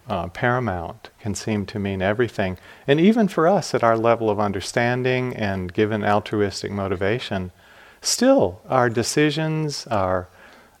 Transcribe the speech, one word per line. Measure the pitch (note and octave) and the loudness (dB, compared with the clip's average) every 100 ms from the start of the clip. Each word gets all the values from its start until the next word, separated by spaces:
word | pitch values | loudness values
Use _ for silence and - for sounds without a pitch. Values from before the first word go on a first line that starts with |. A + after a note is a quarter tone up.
| - | -8
uh, | F#2+ F#2 | -6 -6
paramount, | - B2 B2 A#2 F2+ E2+ - - _ | -2 0 0 -2 -6 -8 -14 -20 _
can | G#2+ | -8
seem | F#2+ - G#2+ F#2+ | -6 -4 -4 -4
to | G#2 | -6
mean | G2 F#2+ | -4 -2
everything. | F#2+ G#2+ A#2 - F#2 F#2 - - - | 0 0 -2 -2 -6 -6 -14 -12 0
And | D3 | 4
even | F#3+ A#3 G3 | 6 4 2
for | - D#3+ | 2 2
us | G3 - | 2 0
at | B2+ | 2
our | A2+ A2+ | 4 4
level | A#2 A2+ A2+ | 4 2 2
of | G2+ | 0
understanding | G#2 G2 - B2 A#2+ B2 B2+ B2+ B2+ - | 0 -2 -4 -2 0 0 0 0 -2 -4
and | G#2 F#2+ F2+ | -4 -2 -4
given | A2 G#2 G#2+ | 0 0 0
altruistic | G2+ G#2 - G#2+ G2+ - G2+ | 2 0 0 -2 -2 -2 -6
motivation, | G2+ F#2+ F#2+ G2 A#2+ - G2 F#2 _ - - - _ | -4 -4 -2 -2 -2 -4 -6 -6 _ -20 -20 -20 _
still | - - B3+ C4 G2 F#2 G3 | -6 2 4 4 2 -2 -2
our | C3 B2 | 2 2
decisions, | A2+ A2 D3+ D3+ C#3+ D#3+ D#3 D#3 C#3 - | 2 -2 2 2 0 -2 -2 -4 -6 -4
our, | G#2+ F#2 F#2 F2+ - - - - _ | -2 0 0 -4 -16 -20 -20 -20 _